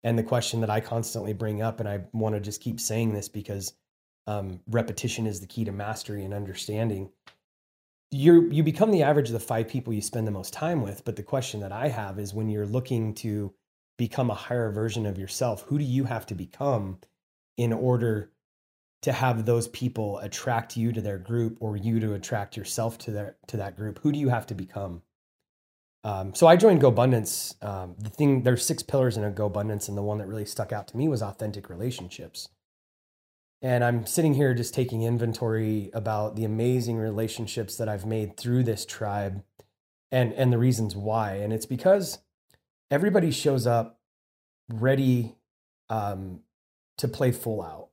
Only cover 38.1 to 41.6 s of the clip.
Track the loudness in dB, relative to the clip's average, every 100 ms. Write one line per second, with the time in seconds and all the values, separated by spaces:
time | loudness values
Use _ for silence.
38.1 | -4 -4 -6 0 2 2 0 -6 -8 -4
39.1 | -2 -4 -6 -12 _ _ _ _ _ _
40.1 | 2 2 4 4 6 4 4 0 -2 -2
41.1 | 0 0 -2 -2 -4